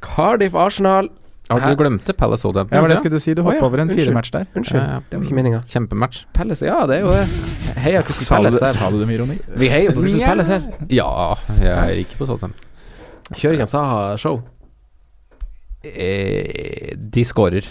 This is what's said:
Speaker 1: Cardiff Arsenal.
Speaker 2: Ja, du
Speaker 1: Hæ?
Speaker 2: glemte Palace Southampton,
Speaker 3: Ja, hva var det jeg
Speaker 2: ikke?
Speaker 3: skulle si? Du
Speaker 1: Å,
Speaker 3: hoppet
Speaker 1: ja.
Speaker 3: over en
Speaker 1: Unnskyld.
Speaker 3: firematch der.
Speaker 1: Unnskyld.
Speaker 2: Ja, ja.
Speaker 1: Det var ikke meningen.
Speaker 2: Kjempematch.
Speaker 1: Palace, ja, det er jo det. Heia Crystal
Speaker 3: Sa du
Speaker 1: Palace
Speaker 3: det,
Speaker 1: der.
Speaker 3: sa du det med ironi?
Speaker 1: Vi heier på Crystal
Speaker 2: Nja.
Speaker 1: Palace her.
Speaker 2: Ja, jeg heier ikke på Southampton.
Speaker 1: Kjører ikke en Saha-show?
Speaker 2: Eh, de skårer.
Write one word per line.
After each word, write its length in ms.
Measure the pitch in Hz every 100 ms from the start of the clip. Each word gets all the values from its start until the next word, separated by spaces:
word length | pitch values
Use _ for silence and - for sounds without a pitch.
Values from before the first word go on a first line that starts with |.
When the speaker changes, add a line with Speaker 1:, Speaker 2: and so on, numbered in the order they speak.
Speaker 1:
Cardiff 540 | - - 170 233 196
Arsenal. 540 | 170 180 202 196 190 196 - - - -
Speaker 2:
Ja, 60 | 120
du 80 | 135
Speaker 1:
Hæ? 100 | 143
Speaker 2:
glemte 360 | 147 110 - 196
Palace 240 | 113 113
Southampton, 300 | 104 95 98 135
Speaker 3:
Ja, 40 |
hva 20 |
var 60 | 160
det 60 | 165
jeg 60 |
Speaker 2:
ikke? 60 | 175
Speaker 3:
skulle 100 | 156
si? 140 | 147
Du 80 | 160
Speaker 1:
Å, 20 |
Speaker 3:
hoppet 160 | 175 277
Speaker 1:
ja. 60 | 135
Speaker 3:
over 120 | 127
en 60 | 160
Speaker 1:
Unnskyld. 160 | 190 127
Speaker 3:
firematch 240 | 120 113
der. 160 | 147 190 -
Speaker 1:
Unnskyld. 240 | 240 131
Speaker 2:
Ja, 60 | 139
ja. 60 | 131 131
Speaker 1:
Det 80 | -
var 60 | 139
ikke 100 | 135
meningen. 260 | 127 113 120
Speaker 2:
Kjempematch. 560 | 123 117 104 127 - -
Speaker 1:
Palace, 300 | - 180 165
ja, 220 | 143 330 165
det 100 | 135
er 40 |
jo 80 | 202
det. 160 | 185 190 175 - - - -
Heia 200 | 131 185
Crystal 220 | - -
Speaker 3:
Sa 120 | 123 131
du 60 |
Speaker 1:
Palace 120 | 104
Speaker 3:
det, 60 | 120
Speaker 1:
der. 120 | 131 117
Speaker 3:
sa 120 | 95
du 80 | 104
det 60 | 107
med 120 | 113
ironi? 180 | 123 156 - -
Speaker 1:
Vi 120 | 131
heier 220 | 143 196
på 80 | -
Crystal 200 | 190 -
Speaker 2:
Nja. 60 | 247
Speaker 1:
Palace 220 | 190 165
her. 140 | 190 156 - 156
Speaker 2:
Ja, 460 | 123 73 64 87 - - 104
jeg 160 | 95 87
heier 240 | 87 90 92
ikke 100 | -
på 40 | 135
Southampton. 280 | 113 95 107 - - - - - - -
Speaker 1:
Kjører 180 | - 147 160
ikke 80 | 113
en 60 |
Saha-show? 680 | 143 147 113 101 104 156 139 120 - - _ _ _ _ - _ _ - - - -
Speaker 2:
Eh, 1120 | - - 92 98 98 98 98 - - - - -
de 280 | 107 120
skårer. 420 | 120 - 98 92 -